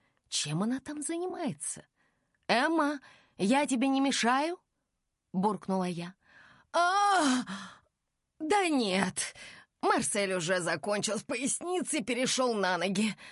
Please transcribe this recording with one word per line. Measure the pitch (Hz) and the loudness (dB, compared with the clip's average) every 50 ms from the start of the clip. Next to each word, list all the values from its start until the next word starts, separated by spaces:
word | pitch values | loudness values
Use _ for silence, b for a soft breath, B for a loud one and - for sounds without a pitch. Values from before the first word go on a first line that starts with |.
| _ _ _ _ _ _ | _ _ _ _ _ _
Чем | - - - 147 151 165 202 | -6 -6 -4 -2 -2 -2 0
она | 226 254 262 | -2 -2 -4
там | - - 302 302 294 | -6 -8 -10 -8 -6
занимается? | - 330 339 359 370 370 370 339 240 151 - - - - - - _ _ _ _ _ _ _ _ _ _ _ _ - | -6 -6 -4 -6 -6 -6 -6 -6 -6 -6 -6 -8 -10 -10 -12 -14 _ _ _ _ _ _ _ _ _ _ _ _ 0
«Эмма, | 190 233 277 320 330 320 294 285 302 277 B B B B B B B | 2 2 2 2 2 2 2 2 0 -4 B B B B B B B
я | - 180 202 262 277 302 | -2 2 2 4 2 2
тебе | - 262 226 262 269 | 2 0 2 2 2
не | 269 269 | 4 4
мешаю?» | 269 277 - - - 233 254 269 294 330 359 - _ _ _ _ _ _ _ _ _ _ _ _ _ _ - | 2 2 2 2 2 2 2 2 2 0 -4 -6 _ _ _ _ _ _ _ _ _ _ _ _ _ _ -2
буркнула | 190 185 214 202 185 - - 190 190 185 | 0 0 0 0 -2 -2 -2 0 0 0
я. | 180 175 165 170 175 - B B B B B B B B B B _ - | -2 -4 -6 -8 -10 -12 B B B B B B B B B B _ 2
«А, | 320 349 349 381 403 403 403 392 359 302 269 254 247 151 B 190 196 196 185 B B B _ _ _ _ _ _ _ _ _ _ - | 2 4 4 4 4 4 4 4 4 4 4 2 0 0 B -8 -10 -12 -14 B B B _ _ _ _ _ _ _ _ _ _ -10
да | 320 311 403 403 381 339 | -2 0 2 2 4 2
нет, | 302 262 233 196 180 190 220 185 - - - - B B B B B B B B _ _ - | 2 2 2 2 2 0 0 0 -2 -4 -8 -8 B B B B B B B B _ _ 0
Марсель | 381 427 311 - - - 208 202 190 190 | 2 2 2 0 0 0 0 0 0 0
уже | 185 160 170 190 185 | -2 0 0 0 0
закончил | 170 160 170 170 - 208 208 208 - 214 202 220 | 0 0 -2 -2 -2 -2 -2 -2 -2 -2 -4 -4
с | - | -4
поясницей | - 285 - 277 240 - - - 349 370 359 262 - 294 311 | -6 -4 -4 -2 -2 -4 -4 -4 -4 -2 -2 -2 -2 -4 -4
и | 196 | -2
перешел | - 254 247 262 - - 262 262 247 226 | -2 -2 0 0 0 0 0 0 0 0
на | 208 190 180 185 170 | 0 0 0 0 0
ноги. | 165 196 190 190 220 214 - B B B | 0 0 0 0 0 0 -2 B B B